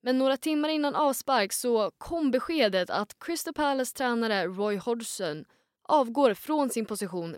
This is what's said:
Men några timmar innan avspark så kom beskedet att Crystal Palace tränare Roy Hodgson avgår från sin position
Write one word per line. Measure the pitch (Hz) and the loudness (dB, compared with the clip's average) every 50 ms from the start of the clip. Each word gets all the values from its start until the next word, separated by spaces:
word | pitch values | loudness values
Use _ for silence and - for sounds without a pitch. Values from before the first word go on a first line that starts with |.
| - | 0
Men | 247 254 | 2 2
några | 262 262 269 269 | 4 4 4 2
timmar | 269 - 320 311 294 302 311 | 2 0 0 0 2 2 0
innan | 311 302 294 285 - | 2 2 0 0 2
avspark | - 302 277 262 - - - 269 233 202 196 - | 2 2 2 2 0 0 0 2 2 2 0 -2
så | - - 247 233 220 208 175 _ | -2 0 2 2 2 2 0 _
kom | _ - - 339 330 311 269 | _ -8 -6 -2 0 2 2
beskedet | 240 254 - - 330 311 240 208 190 190 180 - | 2 2 0 0 2 2 2 4 2 0 0 0
att | - 131 208 - - _ | -2 -2 -2 -4 -10 _
Crystal | - - 339 311 - 330 302 | -6 -6 -6 -4 -6 -8 -4
Palace | - 302 285 277 262 254 - - | -2 0 0 0 -2 -2 -4 -4
tränare | - 269 247 240 233 233 220 214 196 175 | -4 -2 -2 0 0 0 0 0 0 0
Roy | 180 185 185 208 208 202 | -2 -2 -2 -2 -2 -2
Hodgson | 196 - 247 233 233 226 - - - 190 160 151 156 - _ _ _ _ _ _ _ _ | -2 -2 -4 -4 -4 -4 -10 -8 -6 -6 -6 -6 -8 -12 _ _ _ _ _ _ _ _
avgår | - 302 302 262 233 226 277 277 233 202 | 2 4 4 4 2 2 4 4 4 4
från | - - - 311 302 285 247 | 2 -2 -2 0 0 0 0
sin | - 233 214 | 0 -4 -4
position | - 220 196 208 180 175 180 170 165 156 | -4 -4 -6 -6 -6 -4 -6 -6 -6 -10